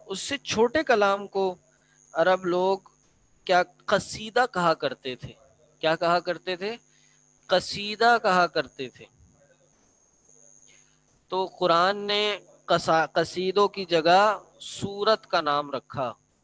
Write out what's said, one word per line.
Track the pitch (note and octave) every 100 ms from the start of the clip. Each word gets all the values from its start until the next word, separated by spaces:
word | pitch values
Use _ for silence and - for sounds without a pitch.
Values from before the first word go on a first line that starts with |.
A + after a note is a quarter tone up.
| -
उससे | F#3+ - C#4
छोटे | - G#3+ A#3+ D#4
कलाम | - A3+ G3+ G3+ G3
को | G3 F#3+ F3 _ _ _ _ _ D#3+
अरब | E3+ F#3 F#3
लोग | F3+ F#3 F#3+ - _ _ _ _ _ -
क्या | F3+
कसीदा | F3 _ - G3 - G#3 G#3+ A#3+ B3+
कहा | F#3 E3+
करते | D#3 C#3 B2 C3 B2
थे। | A#2 - _ _ _ _
क्या | D#3 E3
कहा | E3+ F3
करते | F3 D#3+ F#3 F3
थे? | G3+ A#3 _ _ _ _ _ _ -
कसीदा | F#3 - G3+ G#3 G#3+ A#3 A3+
कहा | G#3+ F3+ E3+
करते | D#3+ C3 - B2+ -
थे। | G#2+ _ _ _ _ _ _ _ _ _ _ _ _ _ G2+ _ _ _ _ _ _ _ _
तो | F#3 F#3
कुरान | - F3+ E3 F3+ G3+
ने | G3+ G#3 G#3 F#3+ - _ -
कसा-, | E3+ - D#3+ D3+ F3
कसीदों | D#3+ F#3 F#3 F#3+ G3+
की | G3 F3+
जगह | E3+ D#3+ F#3 G#3+ F#3+ - _
सूरत | - - G3 G3+ G3+ G#3+ -
का | F3+
नाम | D3+ C#3+ D3
रखा। | C3 - C#3+ B2 - _ _